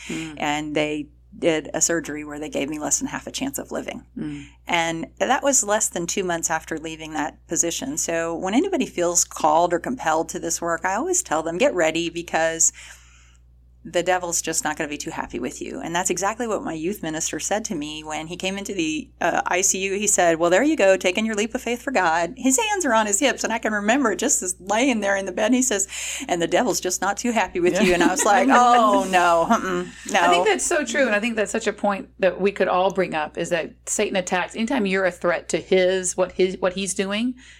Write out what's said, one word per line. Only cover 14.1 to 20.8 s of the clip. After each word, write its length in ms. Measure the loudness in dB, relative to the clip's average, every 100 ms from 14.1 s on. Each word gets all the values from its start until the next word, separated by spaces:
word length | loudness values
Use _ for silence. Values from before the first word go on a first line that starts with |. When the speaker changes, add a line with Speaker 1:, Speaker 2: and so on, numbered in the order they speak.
| 0 0 -4
Speaker 2:
just 240 | -2 -2 -2
not 100 | -4
gonna 140 | -6
be 80 | -6
too 120 | -8
happy 300 | -8 -8 -6
with 220 | -8 -8
you. 180 | -10 -10
And 160 | -4 -2
that's 140 | -2
exactly 360 | 0 -2 -2 -4
what 160 | -4
my 100 | -4
youth 280 | -4 -4 -4
minister 380 | -6 -4 -6 -6
said 240 | -4 -4 -2
to 100 | -6
me 280 | -6 -8
when 240 | -8 -8 -8
he 80 | -6
came 220 | -6 -6
into 160 | -6
the, 360 | -4 -2 -4 -8 -4
uh, 200 | 0 0 0
I 160 | 0
C 180 | 0 0
U. 140 | -2
He 120 | -2 0
said, 320 | 2 4 4
"Well, 120 | 4
there 140 | 4
you 120 | 4
go, 220 | 4